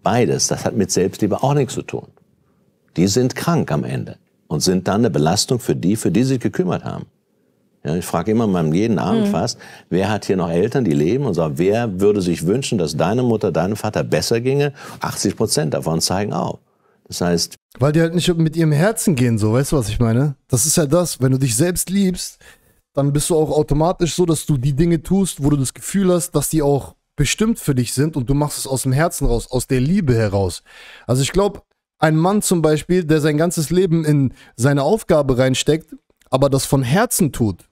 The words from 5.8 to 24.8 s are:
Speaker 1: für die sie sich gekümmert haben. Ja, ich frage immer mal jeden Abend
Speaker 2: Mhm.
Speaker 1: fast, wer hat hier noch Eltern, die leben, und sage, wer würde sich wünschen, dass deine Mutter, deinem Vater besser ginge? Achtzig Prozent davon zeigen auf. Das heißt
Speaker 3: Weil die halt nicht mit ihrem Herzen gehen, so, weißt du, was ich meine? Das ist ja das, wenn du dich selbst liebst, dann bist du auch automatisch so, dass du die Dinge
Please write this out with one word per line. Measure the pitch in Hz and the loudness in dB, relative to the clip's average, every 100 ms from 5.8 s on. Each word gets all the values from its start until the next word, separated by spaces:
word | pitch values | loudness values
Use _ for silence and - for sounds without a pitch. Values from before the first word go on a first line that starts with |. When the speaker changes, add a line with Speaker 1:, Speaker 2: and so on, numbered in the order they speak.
| 90 110 | 0 0
Speaker 1:
für | - | 0
die | 90 | 0
sie | 131 | 0
sich | 131 | 0
gekümmert | 107 - 92 104 | -2 -2 -2 -4
haben. | 55 - - _ _ _ _ _ _ _ | -6 -10 -14 _ _ _ _ _ _ _
Ja, | - 87 | -6 -4
ich | |
frage | - - 107 | -2 -4 0
immer | 110 110 | 0 2
mal | 90 78 | 0 0
jeden | 85 113 104 | 0 0 0
Abend | - 226 208 | 0 0 0
Speaker 2:
Mhm. | |
Speaker 1:
fast, | 82 120 - - - _ | 0 -2 -6 -18 -20 _
wer | 87 95 | -2 0
hat | 104 - | -2 -2
hier | 95 | -2
noch | 85 | 0
Eltern, | 85 123 143 | 0 0 0
die | 107 | 0
leben, | 73 78 127 | 2 2 0
und | 139 | -2
sage, | 82 80 69 | -2 -2 0
wer | 92 110 120 90 | 0 2 -2 2
würde | 98 - | 2 2
sich | 90 82 82 | 0 -2 0
wünschen, | 117 139 110 | -2 -2 -2
dass | 78 78 | -2 -2
deine | 82 120 | 0 0
Mutter, | 127 110 101 | 0 0 0
deinem | 80 90 | -2 -2
Vater | 107 107 98 | -4 -4 -4
besser | - 80 - 113 | -2 -2 0 -2
ginge? | 123 139 143 - - - | 0 0 -2 -4 -20 -8
Achtzig | - - 101 - | -8 -2 -4 -2
Prozent | 110 - 156 | -2 -2 -2
davon | 71 80 82 | -2 -2 -2
zeigen | - 92 104 | -2 -2 -4
auf. | - - - _ _ _ _ _ | -4 -6 -8 _ _ _ _ _
Das | - | -4
heißt | 87 85 - - _ - | -2 0 -4 -10 _ -2
Speaker 3:
Weil | 139 | 0
die | 156 | 2
halt | 165 | 0
nicht | 175 160 170 | 0 0 0
mit | 160 160 | 0 2
ihrem | 160 | 0
Herzen | 147 190 226 - 131 | 2 0 0 0 2
gehen, | 123 113 | 2 2
so, | 107 | 2
weißt | 120 143 | 0 0
du, | 151 | 0
was | 104 | -2
ich | 110 | 0
meine? | 117 113 147 139 _ | 2 2 0 -4 _
Das | 120 | -2
ist | 156 175 | 2 0
ja | 147 | 2
das, | 165 170 - | 2 0 -2
wenn | 131 | 0
du | 131 | 2
dich | 135 110 | 0 0
selbst | 175 175 - | 0 0 -2
liebst, | 196 190 180 - - - - _ _ _ | 0 0 -2 -10 -16 -20 -20 _ _ _
dann | - 143 | -2 0
bist | 143 - | 0 2
du | 160 | 0
auch | 151 | 2
automatisch | 147 151 151 165 185 165 | 0 0 2 0 0 -2
so, | - 180 | 0 0
dass | 156 - | 0 0
du | 143 | 0
die | 135 | 0
Dinge | 131 | 2